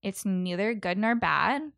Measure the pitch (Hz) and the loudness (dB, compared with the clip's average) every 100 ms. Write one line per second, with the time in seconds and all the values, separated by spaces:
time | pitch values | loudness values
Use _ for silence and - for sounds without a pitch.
0 | 202 190 202 185 180 175 208 233 190 185 | -6 -4 -2 0 0 -2 -2 -2 -2 0
1 | 220 233 175 147 156 277 311 | 2 2 2 2 2 0 -2